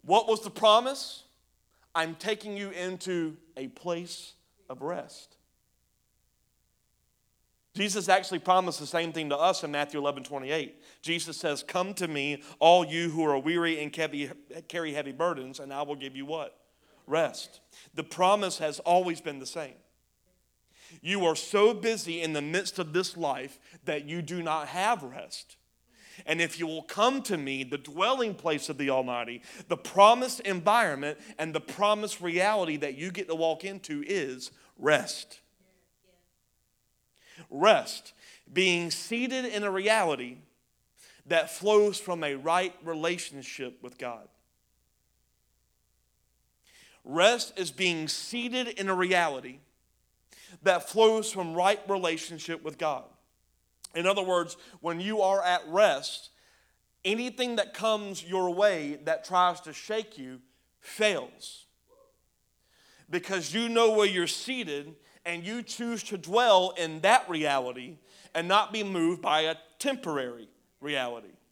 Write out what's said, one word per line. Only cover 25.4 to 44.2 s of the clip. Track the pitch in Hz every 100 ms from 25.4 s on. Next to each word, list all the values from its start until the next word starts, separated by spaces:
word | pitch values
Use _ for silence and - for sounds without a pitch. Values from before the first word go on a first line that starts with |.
| - - _ _ _ _ - - -
And | 160
if | 165 -
you | 165
will | 160
come | - - 233 269
to | - 180
me, | 139 135
the | 131 139
dwelling | 139 165 202 269 226
place | 190 170 151 -
of | 139
the | 139
Almighty, | 131 127 120 117 120 - - -
the | 170
promised | - 185 208 240 254 -
environment | 196 185 170 226 202 139 147 147 - -
and | 160
the | 156
promised | - - 208 208 208 -
reality | 175 170 196 214 170 151
that | 143 135
you | 175
get | 185 190
to | 160
walk | 165 160
into | 190 196 180 147 147
is | 190 131 127 - _ _ _
rest. | 147 147 - - - - _ _ _ _ _ _ 190 175 _ _ _ _ _ _ _ _ _ _ _ - 165
Rest, | 143 196 175 110 - - _ - - _
being | 143 185 175 170
seated | - - 233 254 262 247
in | 202
a | 208
reality | 190 202 220 175 135 123 123 - _ _ _ _ _ - _ -
that | 165 156
flows | - 196 214 208 190
from | - 170
a | 151 139
right | 147 175 190 -
relationship | 160 160 170 180 - 139 131 - 127 123
with | 123 -
God. | 127 113